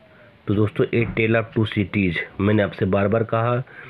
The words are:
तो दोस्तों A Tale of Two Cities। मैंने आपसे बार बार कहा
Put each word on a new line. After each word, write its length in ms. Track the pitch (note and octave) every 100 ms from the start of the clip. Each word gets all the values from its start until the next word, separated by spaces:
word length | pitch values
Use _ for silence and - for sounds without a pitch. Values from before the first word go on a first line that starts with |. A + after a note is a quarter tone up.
| - - - - -
तो 80 | G2+
दोस्तों 300 | G#2+ - -
A 100 | A#2 A2 -
Tale 200 | A2 A2+
of 160 | A2 A#2
Two 100 | G#2
Cities। 540 | G#2+ F#2+ G#2+ F#2 D#2+ - -
मैंने 220 | G2+ G#2+
आपसे 220 | G2 - F#2+
बार 220 | G2+ G2+
बार 160 | A2+
कहा 340 | A2 A2+ A#2 A#2+ - -